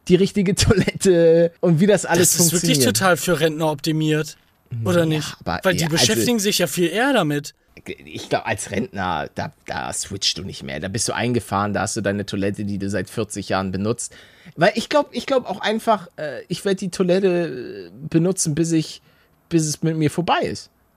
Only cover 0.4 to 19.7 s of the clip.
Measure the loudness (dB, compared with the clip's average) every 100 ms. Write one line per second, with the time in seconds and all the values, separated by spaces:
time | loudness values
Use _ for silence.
0.4 | 0 2 4 4 2 0 4 6 6 6
1.4 | 4 2 2 4 6 4 4 4 4 4
2.4 | 2 2 2 2 2 2 2 2 2 2
3.4 | 0 0 -2 -2 -2 0 0 0 -2 -10
4.4 | _ _ _ -6 0 2 2 0 -4 -8
5.4 | -6 -2 0 0 0 2 2 2 2 0
6.4 | 0 0 -2 0 -2 0 0 2 0 -2
7.4 | -6 -16 _ -20 -16 -16 -14 -14 -4 -4
8.4 | -2 -6 -4 -6 -6 -4 -4 -4 -6 -8
9.4 | -10 -12 -10 -8 -8 -8 -10 -6 -6 -6
10.4 | -10 -12 -10 -8 -6 -4 -4 -2 -2 -2
11.4 | -2 -2 -2 -2 -4 -2 -2 -2 -4 -4
12.4 | -4 -4 -6 -4 -4 -4 -4 -6 -6 -8
13.4 | -4 -2 -2 -4 -2 -4 -6 -14 -20 _
14.4 | -20 0 0 0 0 0 0 -6 -2 -2
15.4 | -2 -6 -4 -2 0 0 -2 -10 -10 -10
16.4 | -8 -6 -2 -2 -4 -2 2 4 4 2
17.4 | -2 -6 -10 -12 -16 -14 -2 2 2 0
18.4 | -2 0 2 0 -2 -8 _ _ _ _
19.4 | _ 0 0